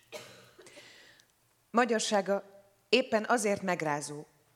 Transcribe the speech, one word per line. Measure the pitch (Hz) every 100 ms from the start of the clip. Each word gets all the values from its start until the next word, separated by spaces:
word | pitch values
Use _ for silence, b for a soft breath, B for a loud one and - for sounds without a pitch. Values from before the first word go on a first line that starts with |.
| _ B B B B B B B B B B B B _ _ _ _
Magyarsága | 226 240 220 - 208 185 196 - - _ _ _
éppen | 240 254 220 220
azért | 233 208 196
megrázó, | 190 175 156 147 143 147 151 _ _